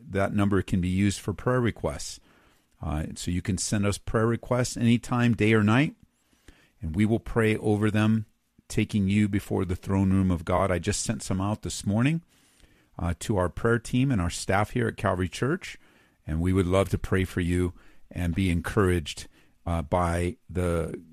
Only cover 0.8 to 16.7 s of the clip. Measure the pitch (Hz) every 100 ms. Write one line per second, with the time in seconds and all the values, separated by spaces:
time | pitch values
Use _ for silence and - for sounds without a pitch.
0.8 | 90 92 101 - - 92 127 127 113 -
1.8 | 80 69 - - _ _ _ _ _ -
2.8 | 80 76 - - - 90 - 90 - 107
3.8 | 101 98 - 113 113 117 - 123 123 -
4.8 | 117 120 - 123 120 104 107 110 104 120
5.8 | 160 - _ _ _ _ - - _ -
6.8 | 80 82 107 113 - 120 110 107 113 104
7.8 | 107 107 107 110 - _ _ _ - -
8.8 | 107 107 95 104 104 98 - 101 90 90
9.8 | - 98 95 95 92 85 85 90 95 87
10.8 | 90 - - 113 - 95 98 107 - -
11.8 | 107 107 135 165 _ _ _ _ - _
12.8 | _ - 87 87 - 101 87 - 117 117
13.8 | - 127 139 110 82 - - 95 107 120
14.8 | 113 - 98 92 92 - 123 175 - -
15.8 | - _ _ _ - 80 90 92 90